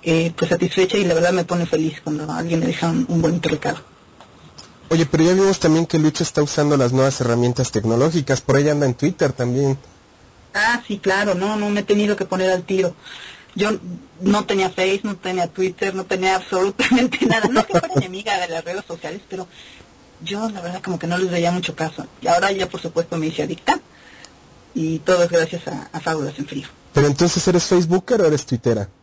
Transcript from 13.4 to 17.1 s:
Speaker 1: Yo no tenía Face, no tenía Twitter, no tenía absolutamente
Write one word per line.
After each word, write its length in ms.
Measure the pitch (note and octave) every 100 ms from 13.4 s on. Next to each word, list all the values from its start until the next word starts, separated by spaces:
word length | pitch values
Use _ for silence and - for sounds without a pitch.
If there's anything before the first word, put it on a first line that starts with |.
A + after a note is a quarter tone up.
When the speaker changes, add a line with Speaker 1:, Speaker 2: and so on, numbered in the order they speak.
| -
Speaker 1:
Yo 160 | - G#3 G#3+ F3+ F3 - -
no 240 | F#3 G#3
tenía 260 | G3+ G3 F#3
Face, 300 | F#3 F#3 G3
no 100 | G#3 F#3
tenía 300 | F#3 F#3 E3+
Twitter, 480 | F3 F#3+ F3+ G3
no 100 | F#3+
tenía 300 | F#3 F#3 F#3 F#3+
absolutamente 840 | - F#3+ F#3+ G3 C4 B3 B3